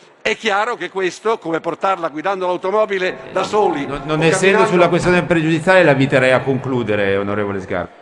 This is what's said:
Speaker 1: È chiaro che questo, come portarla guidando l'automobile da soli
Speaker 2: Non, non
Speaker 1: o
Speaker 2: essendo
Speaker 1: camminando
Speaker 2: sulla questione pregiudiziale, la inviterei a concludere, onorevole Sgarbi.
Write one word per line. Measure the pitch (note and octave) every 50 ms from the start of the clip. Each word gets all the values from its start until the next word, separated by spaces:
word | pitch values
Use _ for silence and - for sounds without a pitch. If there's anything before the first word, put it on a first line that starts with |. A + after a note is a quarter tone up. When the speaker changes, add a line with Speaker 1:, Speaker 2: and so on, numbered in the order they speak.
| - - _ _
Speaker 1:
È | _ G#3+ A3
chiaro | - - A3 G3 G3+ G#3+ A#3+ A#3+
che | D#3+ F3 F3
questo, | - F#3+ F#3+ F3 - - - G#3+ A3+
come | G#3+ - E3 D#3+ D#3
portarla | - E3+ D#3 - - F#3+ F#3+ F3 E3 D#3
guidando | C#3 D#3 D3+ F#3+ G3+ F#3+ F#3
l'automobile | F3+ F3+ F3 - F#3+ G3 G#3+ G#3+ G3 G3+ F#3+ F#3 F#3 - - - -
da | - F#3 F3+
soli | - G3+ G#3+ G3+ F#3 E3 C#3+ C#3
Speaker 2:
Non, | C#3 C#3 C#3+ D3
non | D#3 D#3 D#3
Speaker 1:
o | E3
Speaker 2:
essendo | E3 - -
Speaker 1:
camminando | F3+ F#3+ G3+ G3 - -
Speaker 2:
sulla | E3+ F3+ F3 E3+
questione | F3 E3 C3+ F3+ F3+ F3+ E3+
pregiudiziale, | - F3 E3 D#3 D#3+ E3 D#3 D#3+ F#3+ F#3 F#3 F3
la | D3+
inviterei | C#3 C3 C3+ C3+ D3+ C3 B2 C3
a | C3 B2
concludere, | C3 C3+ C3+ A#2+ - B2+ C3+ B2 A#2+ G#2 G#2 G#2 G2+ G2 G2
onorevole | G2 G2+ G2+ G2+ G#2 G#2 G2+ G2 G2
Sgarbi. | F#2 F#2 G2 F2+ E2+ - - -